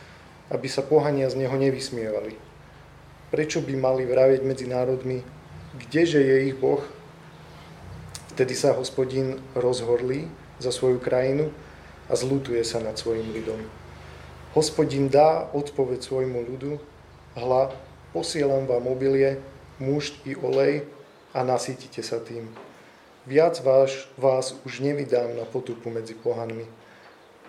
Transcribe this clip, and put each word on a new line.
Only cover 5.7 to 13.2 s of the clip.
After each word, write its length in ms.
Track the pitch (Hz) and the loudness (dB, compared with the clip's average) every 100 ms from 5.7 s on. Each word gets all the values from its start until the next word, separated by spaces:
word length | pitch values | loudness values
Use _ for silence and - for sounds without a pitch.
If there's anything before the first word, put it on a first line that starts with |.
| 131 - | -16 -2
"Kdeže 320 | 156 165 151 | 2 4 6
je 320 | 135 135 135 | 6 6 4
ich 40 | 131 | 0
Boh?" 240 | 135 143 - - - - - - - - - - - - - - - - | 0 0 -2 -12 -20 -20 -20 -20 -20 -20 -20 -20 -18 -16 -16 -16 -6 -2
Vtedy 160 | 127 | 0
sa 240 | 123 139 123 | 2 2 2
Hospodin 640 | 127 - 127 131 131 131 - 123 | 0 -2 -2 -2 -2 -4 -6 -2
rozhorlí 720 | 123 123 117 120 127 139 165 - - - | 0 0 0 0 0 -4 -6 -14 -20 -8
za 80 | 127 | -6
svoju 320 | - 127 127 | 0 2 2
krajinu 480 | - 127 131 143 151 - - - - - | 2 2 2 0 -2 -6 -16 -20 -20 -18
a 80 | - | -4
zlutuje 480 | 123 127 139 135 117 | -2 0 -2 0 -2
sa 160 | 113 117 | 0 -2
nad 160 | 110 110 | -4 -6
svojim 320 | 113 113 | -4 -4